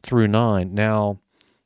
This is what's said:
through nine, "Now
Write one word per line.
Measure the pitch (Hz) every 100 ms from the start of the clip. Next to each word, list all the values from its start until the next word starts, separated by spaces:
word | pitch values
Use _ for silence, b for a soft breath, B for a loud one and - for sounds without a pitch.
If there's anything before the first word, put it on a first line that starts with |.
through | - 120 107
nine, | 110 117 101 90 101
"Now | 110 107 104 98 _ b b b